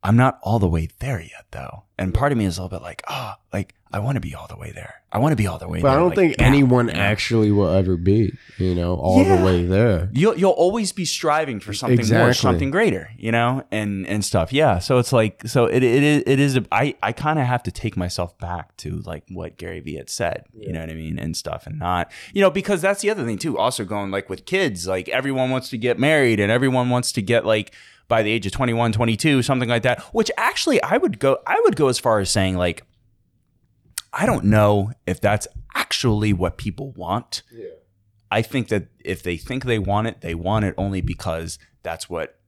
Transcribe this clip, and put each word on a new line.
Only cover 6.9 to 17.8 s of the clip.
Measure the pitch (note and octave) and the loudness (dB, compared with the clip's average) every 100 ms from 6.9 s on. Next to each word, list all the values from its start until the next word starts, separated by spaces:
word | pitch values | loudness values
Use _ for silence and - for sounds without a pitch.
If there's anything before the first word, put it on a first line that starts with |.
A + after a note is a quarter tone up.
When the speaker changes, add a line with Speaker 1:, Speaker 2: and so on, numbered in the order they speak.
Speaker 1:
know? | E2 | 0
Speaker 2:
actually | G2+ G#2 - A#2 G#2+ | 0 0 0 2 4
will | G2+ F#2+ | 4 4
ever | F#2+ F#2 F2+ | 4 2 2
be, | F2 G#2+ A2 - - - | 2 4 2 -2 -18 -4
you | F#2 F2 | -2 0
know, | F2 F2+ | 0 0
all | E2 C3 | 4 6
the | - | 6
Speaker 1:
Yeah. | - | 4
Speaker 2:
way | F#2 F2+ F2 | 4 2 2
there. | F#2+ A#2+ F2+ F#2 | 2 4 2 0
Speaker 1:
You'll, | B2+ G3+ F#3+ | 2 2 4
you'll | F#3+ | 2
always | - F3 A3+ G3+ | 4 2 2 -4
be | - E3+ | -4 -6
striving | - E3 D3+ D3+ G#2+ | -2 0 0 -2 -6
for | G#2 | -8
something | G2+ B2 B2 | -6 2 2
more, | |
Speaker 2:
Exactly. | A2 A2+ A#2 | 4 4 4
Speaker 1:
something | B2 C3 E2 A2 | 4 2 0 0
greater, | E3 A3 F#2 D#2 - | 0 0 0 -8 -10
you | A2+ | -2
know, | A#2 A#2+ C3+ - | 0 2 -2 -4
and, | G#2+ G#2 G2 - | -6 -4 -6 -4
and | G#2 | -4
stuff. | G2 F#2+ E2 | 0 0 0
Yeah. | C3+ D3+ F2+ | 2 2 2
So | - B2+ | 2 2
it's | A#2+ | 4
like, | B2 G#2+ - A#2 | 2 2 -2 -2
so | C3+ A#2 | 2 4
it, | B2 | 4
it | B2+ C3 | 4 4
is, | D3 D3 - | 4 2 2
it | C3+ | 2
is, | C#3+ C3 | 4 0
a, | - | 0
I, | G#2 C#3 - | 0 -2 -2
I | G2+ | -6
kinda | A2+ D3+ D#3 | -4 -2 0
have | B2 B2 | 0 -2
to | - | -4
take | - | -6